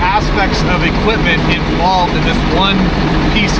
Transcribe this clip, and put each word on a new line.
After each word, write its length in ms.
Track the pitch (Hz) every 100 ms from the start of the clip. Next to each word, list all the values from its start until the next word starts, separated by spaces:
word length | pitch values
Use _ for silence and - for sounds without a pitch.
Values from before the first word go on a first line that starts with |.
aspects 600 | 185 208 - 202 190 185 156
of 80 | 175
equipment 560 | 165 - 202 220 175 160 147
involved 600 | 170 151 156 175 185 175 180
in 60 | -
this 120 | - - 160
one 160 | 196 190 185 - 156 165 165
piece 220 | 214 202 -